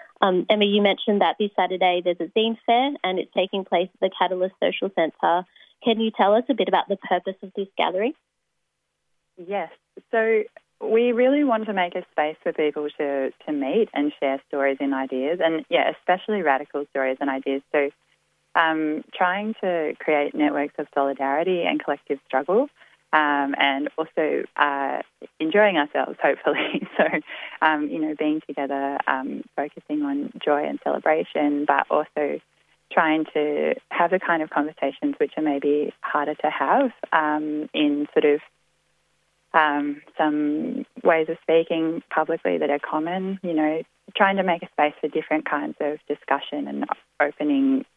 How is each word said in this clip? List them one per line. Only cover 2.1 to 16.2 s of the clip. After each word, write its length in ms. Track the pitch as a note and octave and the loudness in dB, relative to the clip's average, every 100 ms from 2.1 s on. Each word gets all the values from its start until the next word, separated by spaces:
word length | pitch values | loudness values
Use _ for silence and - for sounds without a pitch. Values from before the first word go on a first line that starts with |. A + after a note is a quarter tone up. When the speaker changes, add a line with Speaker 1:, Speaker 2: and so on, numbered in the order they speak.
| F3 | -2
Speaker 1:
a 120 | E3 - | -2 0
zine 200 | A3 A3+ - | 0 0 2
fair, 260 | A#3 C#4 C#4+ | 2 2 -2
and 140 | F#3 F#3 | -4 -4
it's 160 | - - | -2 -2
taking 300 | F#3 G3 F#3+ | -2 -2 -2
place 240 | F3 F#3 _ | 0 -2 _
at 40 | |
the 160 | F#3+ - | -2 0
Catalyst 380 | F3+ F#3 F#3 - | -2 0 -4 -2
Social 320 | F3+ - F#3+ | -2 -2 -4
Centre. 520 | - D#3+ - E3+ E3+ F#3 _ _ _ | 0 -2 0 0 0 -2 _ _ _
Can 160 | - A3+ | -2 0
you 120 | A3 - | 0 2
tell 200 | G3 G#3+ | 4 4
us 80 | B3 | 2
a 40 | |
bit 140 | A#3 F#3 | 0 0
about 200 | F#3 - | 0 0
the 100 | G3 | -4
purpose 380 | - F#3 F#3+ F#3+ | -2 -2 -2 -10
of 100 | F#3+ - | -10 -8
this 120 | G3 - | -8 -4
gathering? 380 | D#3+ F3+ A3+ - _ _ _ _ _ _ _ _ _ _ _ - | -2 -2 -2 -4 _ _ _ _ _ _ _ _ _ _ _ -16
Speaker 2:
Yes. 340 | E3+ G3+ E3 - _ - - | -6 -4 -6 -10 _ -20 -4
So 320 | A#3 A3 A3 G#3+ - _ - | 0 2 2 0 -8 _ -10
we 320 | - A3+ A#3+ | 0 2 4
really 320 | A#3 B3+ C#4+ | 4 4 4
want 220 | D4 A3 A3 | 2 0 -2
to 80 | |
make 220 | G3 F3 F3+ | -2 -2 -4
a 100 | F3 | -6
space 260 | - D3+ D#3+ | -2 -2 -2
for 100 | F3 | -4
people 340 | D#3 D3+ D3 D3 - | 0 0 -2 -6 -4
to, 340 | D3 C#3 C3 | -4 -2 -4
to 200 | - - | -6 -6
meet 380 | D3 C3+ F#3+ A3+ | -4 0 0 0
and 200 | - D3 - | 0 -2 -2
share 200 | C#3 C3+ - | -2 -2 -4
stories 300 | C#3+ C#3 C3+ | -2 0 0
and 140 | C#3 | -2
ideas, 460 | C3+ C3+ C3 C3+ F3+ | -2 -2 -4 -2 0
and, 220 | E3 D#3+ - | 0 -2 0
yeah, 220 | E3+ - D#3 | 0 0 -2
especially 460 | - F#3 | 0 0